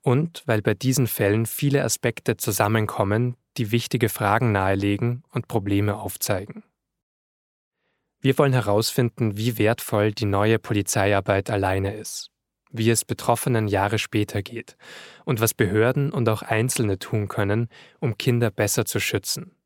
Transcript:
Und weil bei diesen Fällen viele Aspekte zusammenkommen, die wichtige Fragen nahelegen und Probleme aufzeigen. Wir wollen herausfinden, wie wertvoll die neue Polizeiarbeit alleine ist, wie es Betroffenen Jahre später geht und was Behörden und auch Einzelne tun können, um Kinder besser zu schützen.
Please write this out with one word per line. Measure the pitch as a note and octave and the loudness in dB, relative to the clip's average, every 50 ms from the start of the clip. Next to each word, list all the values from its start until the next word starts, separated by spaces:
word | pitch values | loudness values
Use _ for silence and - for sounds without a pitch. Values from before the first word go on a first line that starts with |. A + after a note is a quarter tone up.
Und | _ C#3 B2 C3 D#3+ E3+ - - - | _ 2 2 2 2 -2 -6 -10 -2
weil | - A#2 A2 | 0 0 2
bei | G2+ A2+ G#2+ | 2 0 0
diesen | - - C3 C3 C3 B2+ A2 | 0 0 0 2 2 0 0
Fällen | - - A2 G2 G#2 A2 A2+ | 0 0 2 2 4 2 0
viele | A2+ - - - C#3+ C3+ C#3 C#3 | -2 -4 -2 0 2 2 2 0
Aspekte | A2+ - - - A#2 A#2 - _ - A2+ - | 0 -4 -2 -2 -4 -4 -2 _ -4 -2 -2
zusammenkommen, | - - G#2 - G#2+ G#2 A2 A2 G#2+ G#2 - - G#2+ G2 G2+ A2+ B2 B2 B2 _ _ _ _ - | -2 -4 0 2 2 4 4 2 2 0 0 -2 0 2 2 2 0 0 -4 _ _ _ _ -6
die | A#2+ G2+ | -4 0
wichtige | G#2+ A#2+ - - - A#2+ A#2+ G#2+ | 0 0 0 0 -2 0 0 0
Fragen | - - A2+ G2+ G2+ A2+ B2+ A#2 G#2 | 0 0 0 2 2 4 2 2 2
nahelegen | G2 F#2+ F#2+ G2 G2 G2 G2+ G2+ G2+ - A#2 B2 B2+ - _ | 2 2 2 0 0 2 0 0 0 0 -2 -4 -4 -10 _
und | - B2 A2 _ | -8 -8 -8 _
Probleme | - A#2 G2 G2 G2+ G2+ G#2 G#2 G2+ - | -4 -4 -2 0 0 2 2 0 -2 -4
aufzeigen. | G2+ G#2+ - - - - G#2+ F#2 G2 - - G#3+ - _ _ _ _ _ _ _ _ _ _ _ _ _ _ _ _ _ _ _ _ _ _ _ _ _ _ _ _ _ _ _ | -8 -10 -8 -8 -4 -4 -4 -4 -4 -10 -16 -18 -18 _ _ _ _ _ _ _ _ _ _ _ _ _ _ _ _ _ _ _ _ _ _ _ _ _ _ _ _ _ _ _
Wir | _ C3+ C3 - | _ 0 2 4
wollen | D3+ C#3 C3 | 4 4 4
herausfinden, | B2+ G#2 G2+ G2+ G#2 A#2 - - - B2 A#2 _ - A#2 A2 G2+ | 2 2 2 2 2 2 0 0 0 0 0 _ -2 -2 -2 -2
wie | G#2 G#2+ B2 A2+ G#2+ | -2 -4 -4 0 2
wertvoll | G#2+ G#2+ A2+ - - - - G#2+ G#2 G#2+ G2+ | 2 2 2 0 -4 -2 0 2 2 2 0
die | - G#2 | -2 -2
neue | G2+ G2 G2 G#2 A2 A2+ A2 | 0 0 2 2 2 2 0
Polizeiarbeit | _ - A2 G#2 G2 - - A2 G2 G2+ G#2 G2 F#2+ - G2+ G2 G2+ - | _ -2 -2 -2 0 0 0 0 2 2 2 2 2 2 0 0 0 -2
alleine | A2+ G2+ F#2+ F#2+ F#2+ F#2+ G2 G2 G2+ | -2 -2 0 0 0 -2 -2 -4 -6
ist, | - - - - - - - _ _ _ _ _ _ _ _ | -8 -12 -12 -14 -14 -16 -16 _ _ _ _ _ _ _ _
wie | - A#2 A2 A2+ | -6 -2 2 2
es | A#2 A2+ - | 2 2 0
Betroffenen | - A#2+ - - - B2 A#2 - C#3+ B2 A2+ A2 G#2 | -4 -8 -6 0 0 0 0 2 0 0 0 0 0
Jahre | G2 F#2+ G2 G#2 A2 G#2+ | 0 0 0 2 0 -2
später | - - - A2 G#2+ - - G#2 | -4 -2 -2 -2 -2 -2 -4 -6
geht | F#2+ - - A#2 - - - _ - - - - - - - - - | -6 -6 -10 -14 -14 -14 -20 _ -20 -20 -20 -20 -20 -20 -20 -14 -4
und | - C#3 G#2+ | -4 0 0
was | A2 A2+ - | 0 0 2
Behörden | - A#2 F#2+ G2 G#2+ A2 A#2+ C3 D3 C#3 C#3 | 0 0 2 4 2 2 4 2 2 0 0
und | - D3 A#2+ A2 | 0 0 2 2
auch | A2 G#2 | 0 0
Einzelne | - - A2+ A2 A#2 C3 - - B2 G#2 G2 F#2+ | -2 -2 0 0 0 0 0 0 0 0 0 -2
tun | - - - A2 G#2 G2 | -4 -4 -2 -2 -2 -2
können, | - - G#2 G2 G2+ A2+ A#2+ A2+ - - - - _ _ | -2 -2 0 0 0 0 0 -4 -6 -18 -20 -20 _ _
um | - C3 A2 _ | -4 -4 -4 _
Kinder | - C3+ A#2+ A#2+ A#2+ A2+ | -2 0 0 2 0 0
besser | - - G#2+ G#2 - - A2 | 0 0 -2 0 0 -2 -2
zu | - - A2+ | -2 -2 -4
schützen. | - - - G#2 - - - - - - _ _ _ | -4 -2 -2 -4 -4 -4 -8 -8 -8 -16 _ _ _